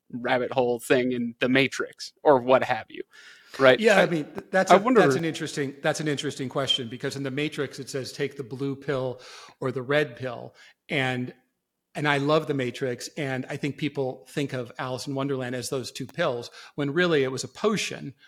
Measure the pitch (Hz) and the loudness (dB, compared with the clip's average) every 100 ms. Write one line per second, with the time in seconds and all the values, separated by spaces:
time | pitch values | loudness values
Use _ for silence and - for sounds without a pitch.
0 | _ 123 123 127 123 127 120 120 - 135 | _ -8 0 0 0 0 0 0 2 2
1 | 127 123 120 - 127 135 131 - - - | 2 -2 -4 -2 2 4 2 0 -8 -10
2 | - - 156 135 123 127 117 113 - - | -18 0 6 6 6 4 4 -2 -6 -14
3 | - - - - _ - 135 156 220 196 | -16 -20 -20 -20 _ 4 6 8 6 6
4 | 175 165 143 - - 190 190 185 220 240 | 4 2 -4 -10 -2 2 6 6 8 6
5 | 160 135 165 147 156 - 139 - 160 147 | 6 4 0 -4 -6 -4 -6 -4 -2 -2
6 | 151 139 147 - 127 151 131 - 117 120 | -2 -2 -4 -6 -6 -2 -2 -2 -4 -8
7 | 139 139 139 135 151 151 131 - 127 139 | -6 -6 -6 -4 -4 -4 -6 -8 -10 -8
8 | 123 - 143 - 120 127 139 135 139 135 | -8 -6 -6 -6 -12 -6 -6 -6 -4 -4
9 | 131 123 - - - - 135 131 123 147 | -4 -6 -14 -20 -20 -8 -6 -4 0 0
10 | 147 120 127 120 127 - - _ - 151 | 0 -4 -10 -10 -14 -18 -20 _ -6 -2
11 | 131 127 123 - _ _ _ _ _ - | -2 -2 -6 -10 _ _ _ _ _ -4
12 | 147 143 143 156 151 143 123 120 135 120 | 0 2 2 2 2 -2 -4 -4 -4 -6
13 | - - 139 131 135 147 147 135 147 143 | -8 -8 -6 -6 -6 -6 -6 -4 -6 -4
14 | 131 131 - - 139 131 117 - 131 127 | -6 -6 -10 -6 -4 -6 -8 -8 -6 -6
15 | - 135 139 131 123 127 117 139 113 - | -6 -4 -2 -2 -4 -6 -4 -6 -6 -10
16 | 127 - 170 120 117 - - - 143 151 | -10 -4 -2 -4 -8 -16 -12 -6 -2 0
17 | 180 156 131 131 127 - 214 202 - 123 | 2 2 0 -2 -8 -4 0 0 -2 -8
18 | 147 - | -12 -16